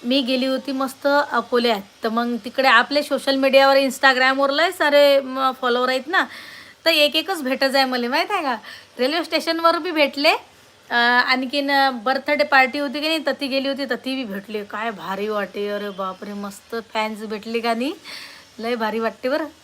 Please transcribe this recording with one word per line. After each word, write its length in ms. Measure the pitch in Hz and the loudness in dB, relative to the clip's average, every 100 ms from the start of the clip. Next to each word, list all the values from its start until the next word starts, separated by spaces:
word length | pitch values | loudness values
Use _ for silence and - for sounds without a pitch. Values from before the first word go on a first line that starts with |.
मी 180 | 240 269 | 2 0
गेली 240 | 247 262 262 | 2 0 0
होती 260 | 262 262 | -2 -4
मस्त 360 | 262 269 - 285 285 285 | -4 -4 -4 0 2 2
अकोल्यात, 500 | 240 226 240 233 208 - _ | -2 0 0 2 0 -4 _
तर 60 | 226 | -4
मग 260 | 226 240 240 247 | -2 -2 -4 -6
तिकडे 220 | 240 262 | 0 4
आपले 360 | 233 240 285 | 4 4 0
सोशल 320 | 285 269 - 269 | 0 -2 0 2
मीडियावर, 400 | 269 269 269 269 | 4 6 8 6
Instagram-वर 720 | 277 254 269 254 262 269 277 | 4 2 2 4 2 2 0
लय 220 | 285 339 | 2 0
सारे 480 | 359 302 285 285 277 | 2 2 6 6 4
म-, 320 | 262 262 262 247 | 0 -2 -2 0
फॉलोअर 280 | 254 240 254 | -2 0 0
आहेत 180 | 262 262 | -2 0
ना, 180 | 359 269 - - - - - - | 0 -2 -6 -18 -20 -20 -4 0
तर 40 | |
एक 260 | 320 294 311 | 4 2 2
एकच 280 | 320 370 | -4 -4
भेटत 320 | 254 262 269 269 | -2 0 0 2
आहे 100 | 262 | 2
मला, 220 | 254 240 | 0 -2
माहीत 240 | 285 370 | -2 -2
आहे 120 | 403 | -2
का? 140 | 294 226 - - - - | -2 -4 -8 -20 -20 -4
रेल्वे 240 | 254 320 | -2 -2
स्टेशनवर 540 | 330 320 320 330 339 339 | -2 -4 -2 2 2 2
बी 140 | 320 | -2
भेटले, 380 | 311 285 - 302 427 - - - _ - | 0 0 2 2 0 -4 -20 -20 _ -4
अ, 60 | 240 240 247 - | 0 4 4 2
आणखीन 640 | 254 262 285 277 277 269 254 | 0 -2 -4 0 2 2 0
बर्थडे 400 | 214 269 269 294 | -2 -2 -2 0
पार्टी 360 | 294 269 262 294 | 2 4 4 0
होती 220 | 285 269 | -4 -4
की 60 | 302 | -2
नाही, 180 | 320 277 | -2 -2
तर 60 | |
ती 160 | - 285 | -4 -2
गेली 200 | 269 269 | -2 -2
होती, 180 | 269 277 | -4 -4
तर 100 | 233 | -6
ती 200 | 262 262 | -6 -6
बी 180 | 240 | -6
भेटली. 300 | 196 190 214 | -10 -8 -10
काय 280 | 202 214 226 | -8 -8 -8
भारी 360 | 196 165 196 208 | -8 -8 -6 -4
वाटे, 400 | 214 196 202 202 | -4 -4 -6 -6
अरे 200 | 208 202 | -6 -8
बापरे, 440 | 190 190 185 208 | -8 -8 -8 -12
मस्त 420 | 202 202 196 _ 226 226 | -10 -10 -12 _ -12 -8
फॅन्स 260 | 226 220 214 | -6 -6 -6
भेटले 400 | 214 214 214 226 | -10 -10 -6 -4
का 140 | 233 | -2
नाही, 200 | 226 262 392 - - - - - - | -2 -4 -6 -14 -18 -18 -20 -20 -10
लय 160 | 220 240 | -6 -4
भारी 240 | 220 214 | -2 -2
वाटते 300 | 226 214 254 | -4 -4 -4
बरं. 160 | 302 302 - | -2 -4 -10